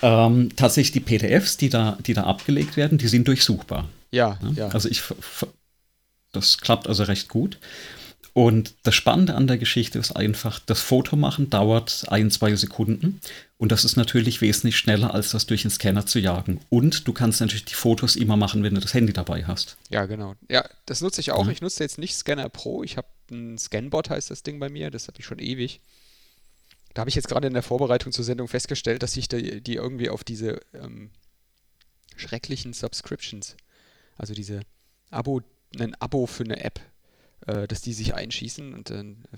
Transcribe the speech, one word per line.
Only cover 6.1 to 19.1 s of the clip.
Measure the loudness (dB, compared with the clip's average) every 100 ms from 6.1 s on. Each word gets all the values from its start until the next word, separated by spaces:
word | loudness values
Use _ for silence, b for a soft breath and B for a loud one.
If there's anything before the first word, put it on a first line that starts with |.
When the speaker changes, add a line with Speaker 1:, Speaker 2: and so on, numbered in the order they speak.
| _ _
Speaker 1:
das | -2 2 2
klappt | 2 2 2
also | 0
recht | 2 0 -2
gut. | -2 -2 -4 B B B B B B -2
Und | 6 6 6 2 -2
das | 2
Spannende | 2 4 6 4
an | 4 2
der | 2
Geschichte | 2 0 0 -2
ist | -4
einfach, | 0 0 0 -4 -4
das | -2 -2
Fotomachen | 4 4 4 2 2 2 2
dauert | 4 4 4 2 -6 0
ein, | 2 4
zwei | 4 2
Sekunden. | 2 0 -2 0 0 0 -2 B B B -2
Und | 2
das | 4 4
ist | 2
natürlich | 4 4 2 2
wesentlich | 2 2 2 2
schneller, | 4 4 2
als | 0 0
das | -2 0
durch | 0
den | 0
Scanner | 0 2 2
zu | 2 2
jagen. | 2 0 -2 -6 2
Und | 4 4 2 -2
du |
kannst | 0 2 2
natürlich | 0 -2
die | -6
Fotos | 0 2 2 2
immer | 2 4 4
machen, | 2 2
wenn | 0
du | 0
das | 0
Handy | 2 2